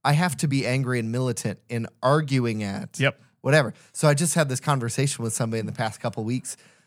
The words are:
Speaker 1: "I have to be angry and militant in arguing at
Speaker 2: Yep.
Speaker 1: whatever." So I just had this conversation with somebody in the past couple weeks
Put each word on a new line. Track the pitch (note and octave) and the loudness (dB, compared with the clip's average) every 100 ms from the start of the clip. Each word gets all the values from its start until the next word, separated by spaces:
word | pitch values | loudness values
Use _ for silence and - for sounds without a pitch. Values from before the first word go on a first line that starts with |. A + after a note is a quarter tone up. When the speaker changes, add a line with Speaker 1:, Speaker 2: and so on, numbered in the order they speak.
Speaker 1:
"I | C#3 | 0
have | D3+ F3+ C3+ | 2 2 0
to | D3+ | 0
be | C3+ A#2 | 0 0
angry | C3 B2 B2 | 0 0 -2
and | A2+ | -2
militant | B2 B2+ A2 A2 - - | -2 -2 -2 -6 -8 -6
in | A#2 A#2 - | -6 -6 -2
arguing | B2+ D3+ D3 C3+ A#2 G#2+ | 2 2 2 0 0 -2
at | G2+ G2+ - - | -4 -6 -8 -2
Speaker 2:
Yep. | C3 - _ _ | -2 -2 _ _
Speaker 1:
whatever." | C3+ D3+ A#2+ - - | 4 4 4 -4 -16
So | - D#3 | 0 2
I | |
just | C#3 E3+ E3+ | 4 2 2
had | C#3 | 0
this | B2+ | 0
conversation | - C#3 A#2 - C#3 - | 0 0 0 -2 -2 -2
with | A#2 | -4
somebody | - A2+ A2+ | -2 -2 -2
in | G#2+ | -4
the | |
past | - A2 - | -4 -4 -4
couple | A#2+ A2+ | -6 -4
weeks | A2 B2+ - - _ _ | -4 -4 -6 -14 _ _